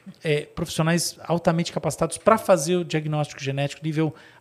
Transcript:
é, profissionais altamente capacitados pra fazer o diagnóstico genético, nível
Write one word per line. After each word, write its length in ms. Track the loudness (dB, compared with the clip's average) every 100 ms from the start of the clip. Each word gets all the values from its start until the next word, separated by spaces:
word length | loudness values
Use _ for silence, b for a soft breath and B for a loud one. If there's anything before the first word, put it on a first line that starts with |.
| B -8
é, 200 | -2 -2
profissionais 760 | -2 -8 -6 0 2 2 0 -8
altamente 480 | -4 0 2 0 -2
capacitados 460 | -4 -4 -2 -4 2
pra 180 | 4 4
fazer 400 | 6 4 4 0
o 80 |
diagnóstico 580 | 0 -4 -2 -2 -4 -6
genético, 400 | -6 -2 -4 -4
nível 320 | -4 0 0 -2 B B